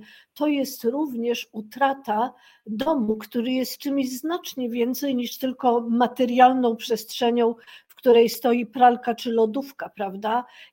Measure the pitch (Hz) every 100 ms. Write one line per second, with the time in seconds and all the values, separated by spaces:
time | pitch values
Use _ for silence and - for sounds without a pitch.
0 | - - _ - 302 285 269 - 233 277
1 | 311 240 233 226 - 220 214 247 269 277
2 | 254 214 247 - _ _ 214 214 277 285
3 | 214 220 - 240 240 254 247 - 285 277
4 | 254 254 311 349 - 269 247 240 240 254
5 | 285 247 233 - 262 254 247 240 233 233
6 | 240 247 247 247 254 262 240 226 - 220
7 | - - 240 240 233 233 - - _ _
8 | 254 233 226 - 240 240 233 254 247 240
9 | 247 233 247 226 220 269 277 - 180 -
10 | 196 196 214 233 247 - -